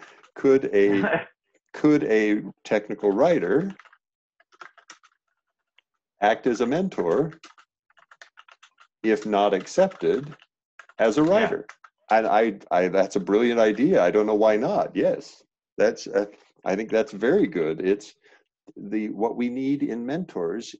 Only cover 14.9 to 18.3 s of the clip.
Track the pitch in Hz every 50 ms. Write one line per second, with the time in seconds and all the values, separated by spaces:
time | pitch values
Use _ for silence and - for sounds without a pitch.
14.9 | - 95 139 185 - - - - - - _ _ _ _ _ _ _ - 104 110
15.9 | 113 - - - - 101 104 104 - - _ _ _ _ - 90 95 98 113 -
16.9 | 110 110 107 - - 98 104 120 165 208 175 104 82 90 80 78 80 80 92 92
17.9 | 101 104 - - - _ _ _